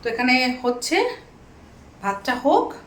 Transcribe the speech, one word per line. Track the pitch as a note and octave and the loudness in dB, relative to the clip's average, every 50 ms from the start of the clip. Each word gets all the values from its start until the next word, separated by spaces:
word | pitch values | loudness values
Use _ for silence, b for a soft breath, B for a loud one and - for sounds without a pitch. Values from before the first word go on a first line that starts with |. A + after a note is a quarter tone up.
| - | -6
তো | A#3 | -6
এখানে | A3+ A#3 B3 B3+ B3+ B3+ B3+ B3 B3 - | -4 -2 2 2 4 4 2 0 -2 -2
হচ্ছে, | - B3 A#3+ - - - D#4 F#4 A#4+ B4 A#4+ - - - - - - - - - - - - - - - - - | -2 -2 -2 -2 -4 -2 0 0 0 0 -2 -8 -14 -20 -20 -20 -20 -20 -20 -20 -20 -20 -20 -20 -20 -20 -20 -8
ভাতটা | - G3 G3 G3 - - B3 | -6 -4 -4 -4 -2 -4 -4
হোক | - - C4+ - - - - - - - | 0 2 4 4 4 2 0 -8 -14 -18